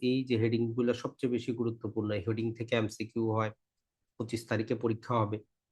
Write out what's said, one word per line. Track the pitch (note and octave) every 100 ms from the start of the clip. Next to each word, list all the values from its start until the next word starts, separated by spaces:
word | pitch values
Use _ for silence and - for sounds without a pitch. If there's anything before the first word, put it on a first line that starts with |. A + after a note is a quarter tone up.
এই | B2 B2+
যে | C3 A#2
হেডিং | A2+ A2+ A#2
গুলো | A#2 A#2+
সবচেয়ে | A#2 - - B2+
বেশি | A#2+ A#2+
গুরুত্বপূর্ণ, | A2+ A#2 A2+ G#2+ G#2+ G#2+
এই | G#2
হেডিং | F2+ G#2+ A2+
থেকে | A2+ A#2 A#2+
এমসিকিউ | A2 - A2 - A2+
হয়, | A2 A2 G#2+ _ _ _ _ _ -
পঁচিশ | A2+ E3+ -
তারিখে | A2 A2+
পরীক্ষা | A#2+ A#2+ G#2+ -
হবে। | A#2+ G#2 G#2+ - _ _